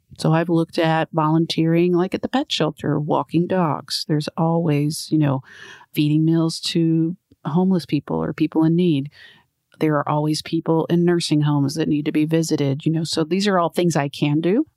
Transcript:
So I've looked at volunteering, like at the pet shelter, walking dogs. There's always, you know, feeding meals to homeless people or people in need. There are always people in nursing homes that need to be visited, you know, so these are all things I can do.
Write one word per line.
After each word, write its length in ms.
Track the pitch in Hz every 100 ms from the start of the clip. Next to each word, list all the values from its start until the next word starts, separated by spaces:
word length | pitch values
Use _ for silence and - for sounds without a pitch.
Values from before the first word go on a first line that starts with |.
| _ -
So 120 | 156
I've 180 | 160 170
looked 280 | 165 165 -
at 320 | 160 160 151
volunteering, 840 | 160 151 160 165 - 165 170 180
like 200 | 175 185
at 80 | -
the 80 | -
pet 220 | 254 302
shelter, 480 | - 156 - 151 147
walking 480 | 151 139 143 160 175
dogs. 580 | 185 160 - - - -
There's 220 | 151 151 -
always, 720 | 165 170 170 143 147 156 -
you 60 | 156
know, 240 | 143 135 - - - - -
feeding 320 | - 147 151
meals 360 | 160 165 165 - -
to 460 | 165 165 165 165 180 _ _ 156
homeless 420 | 165 185 180 -
people 340 | 147 - 160
or 100 | 160
people 320 | 139 156 160
in 120 | 160 170
need. 340 | 180 143 143 - - - _ _ _ -
There 160 | 156 147
are 120 | -
always 360 | 151 151 151
people 420 | - 165 - 160 -
in 140 | 175 175
nursing 360 | 175 - 151
homes 320 | 147 147 139
that 160 | 156 165
need 160 | 151 151
to 60 |
be 140 | 156 156
visited, 600 | 165 160 151 139 139 160
you 60 |
know, 120 | 160
so 200 | 165 -
these 240 | 156 185 202
are 100 | 185
all 120 | 165
things 260 | - 175 156
I 140 | 143
can 300 | - 147 147
do. 280 | 170 226 311